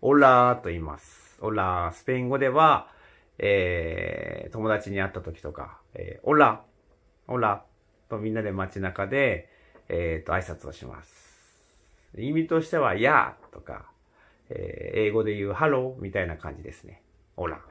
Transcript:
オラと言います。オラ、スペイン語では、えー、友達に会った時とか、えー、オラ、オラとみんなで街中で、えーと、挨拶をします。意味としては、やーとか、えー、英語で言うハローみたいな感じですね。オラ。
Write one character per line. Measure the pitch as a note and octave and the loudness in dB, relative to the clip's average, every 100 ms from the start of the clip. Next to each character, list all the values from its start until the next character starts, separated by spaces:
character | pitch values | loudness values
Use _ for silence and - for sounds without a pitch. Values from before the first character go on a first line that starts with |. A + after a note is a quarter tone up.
オ | - | 6
ラ | C#3+ C3+ B2+ B2 A#2+ | 8 10 10 6 4
と | F#2+ | -2
言 | E2+ | -6
い | |
ま | D#2+ D2 | -8 -10
す。 | - - - _ | -16 -20 -20 _
オ | G2+ | -6
ラ、 | G#2+ F#2 F2+ E2+ | -2 0 0 -2
ス | E2+ | -6
ペ | - B2+ | -4 -4
イ | |
ン | B2 | -2
語 | C3+ | 0
で | C3+ | 2
は、 | C3 D#3+ C#3 - - - _ _ _ | 4 6 4 -2 -20 -20 _ _ _
え | G2+ G2+ F2+ F2 E2 E2 G1+ G1+ G1+ G1+ G1+ | 2 2 2 0 -4 -4 -6 -6 -8 -10 -10
ー、 | |
友 | A2+ A2 | -6 -2
達 | G#2+ G#2+ | -2 -2
に | G2 | -4
会 | G2 | -2
っ | |
た | F#2+ | -4
時 | F2 E2 | -12 -12
と | D2+ | -12
か、 | C#2+ C#2 - _ | -12 -16 -18 _
え | - G1+ - | -14 -12 -8
ー、 | - | 2
オ | |
ラ、 | D3+ C3+ A2 - _ _ _ _ _ - | 6 6 4 -10 _ _ _ _ _ -8
オ | B2 | -2
ラ | A2+ G2+ - _ _ _ _ | 0 -2 -6 _ _ _ _
と | A2 | -6
み | G#2+ | -4
ん | |
な | A2 | -4
で | G#2 | -4
街 | F#2+ F#2+ G2 | -4 -6 -6
中 | F#2+ F2+ G2 | -8 -6 -4
で、 | C3 C3+ E2+ - _ _ - _ | 0 0 0 -6 _ _ -20 _
え | E2+ E2+ D#2+ | -4 -2 -4
ー | D#2 | -2
と、 | |
挨 | F2+ | -4
拶 | F2+ D#2 - | -4 -12 -14
を | |
し | - B1+ | -16 -16
ま | - | -18
す。 | - _ - _ _ _ _ _ _ _ _ - | -20 _ -20 _ _ _ _ _ _ _ _ -10
意 | A2+ | -4
味 | D3+ D#3+ | -2 0
と | D#3+ | 0
し | D#3+ | 0
て | E3+ | 0
は、 | C3 F#2+ | 0 2
や | A#2+ D3 A#1+ - - | 4 4 2 -4 -20
ー | |
と | - | -20
か、 | - - - _ _ _ _ _ _ | -16 -16 -18 _ _ _ _ _ _
え | - G1+ - - - | -10 -8 -10 -6 -2
ー、 | |
英 | G#2+ | 0
語 | G#2+ | 0
で | G#2+ G#2 | -2 -2
言 | G2+ | -4
う | |
ハ | G2+ D#3 | 0 2
ロ | C3+ B2+ B2+ | 2 -2 -6
ー | |
み | G2+ | -6
た | G2 | -4
い | F2 | -4
な | D#2+ | -6
感 | D#2+ D2+ | -10 -12
じ | |
で | F2+ | -16
す | - - | -16 -20
ね。 | F#2 _ _ _ - | -20 _ _ _ -8
オ | F2 | -6
ラ。 | D#2 - | -6 -14